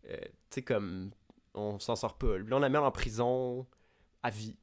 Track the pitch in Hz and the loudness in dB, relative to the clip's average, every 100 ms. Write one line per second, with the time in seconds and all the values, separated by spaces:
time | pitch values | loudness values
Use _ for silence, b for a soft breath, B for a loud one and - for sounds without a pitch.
0 | - - - - _ - 127 113 101 92 | -10 -12 -12 -18 _ -10 -2 0 0 -6
1 | 92 - _ - _ - 104 101 - 110 | -8 -12 _ -20 _ -6 -4 -4 -4 -2
2 | 113 - 123 95 107 131 143 143 143 - | -2 0 2 2 2 4 6 6 4 2
3 | - 110 120 127 127 123 127 b b b | -2 2 2 2 0 -4 -8 b b b
4 | b _ 120 104 110 - | b _ -6 -4 -10 -10